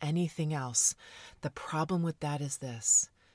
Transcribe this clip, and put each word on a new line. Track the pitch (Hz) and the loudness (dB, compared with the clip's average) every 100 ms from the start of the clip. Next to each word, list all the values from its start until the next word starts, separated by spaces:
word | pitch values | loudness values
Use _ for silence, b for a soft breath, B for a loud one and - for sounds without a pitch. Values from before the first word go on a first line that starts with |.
anything | 147 165 170 - 156 | -2 0 0 -2 -2
else, | 151 127 120 - - B B B B | -2 -2 2 0 0 B B B B
the | 147 | -10
problem | - - 156 160 180 | -8 -6 -2 0 0
with | 170 156 | 0 -2
that | 147 147 | -4 -4
is | 143 - | -4 -6
this. | 131 117 - - - b b | -8 -2 6 6 6 b b